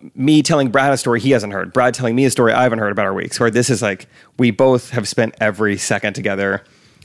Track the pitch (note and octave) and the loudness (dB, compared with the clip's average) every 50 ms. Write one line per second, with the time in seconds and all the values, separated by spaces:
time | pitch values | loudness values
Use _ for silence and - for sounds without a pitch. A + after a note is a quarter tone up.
0 | - - - - C3 D3+ D#3 D3+ C3 - E3 D3 C#3 B2 G2+ C#3 C3+ C#3+ C3+ A#2+ | -20 -18 -8 -2 2 4 4 4 4 4 2 2 2 2 0 2 2 2 0 0
1 | - C3 A#2+ A#2 G2+ C3 C3+ A#2 G2+ G#2 G2 F#2+ F2+ F2+ - C3 B2 - - - | 0 -2 -2 0 2 2 2 2 0 -2 -6 -8 -8 -4 0 2 2 2 0 -2
2 | B2+ A#2 A#2 B2+ C#3 C3 - - A#2+ A2+ A2 B2 B2+ B2+ A2+ A2 G#2+ G2+ G2+ A2 | -4 -2 0 2 2 2 2 2 2 2 4 2 2 2 0 0 -4 -4 -2 -2
3 | G2+ F#2+ F#2+ F#2+ - - - - B2 A#2 G#2 A#2+ A#2+ - B2 F#2+ A2+ G#2 G2 - | -2 -2 -4 -4 -6 -8 -4 -2 0 0 2 0 0 0 0 0 -2 -4 -4 -6
4 | - _ _ - - _ _ - B2+ A#2+ G#2 - C3+ C3 C3 A#2+ - - - A#2+ | -10 _ _ -20 -20 _ _ 0 0 0 2 4 4 4 4 2 0 -4 -6 -6
5 | G2+ - - - A2+ A2 - - A2 G#2+ F#2+ F#2+ A2 G#2 G2+ G2 - - A2 G2 | -4 -4 -2 -2 -2 -2 -2 -2 -2 -2 -2 -2 -2 -2 -2 -2 -2 -4 -4 -2
6 | - G#2 G2 A2+ G2 G2+ G2 G2 G2 G2 G2 G2+ - _ _ _ _ _ _ _ | -2 -4 -6 -4 -6 -4 -4 -2 -2 -2 -2 -4 -8 _ _ _ _ _ _ _
7 | - | -12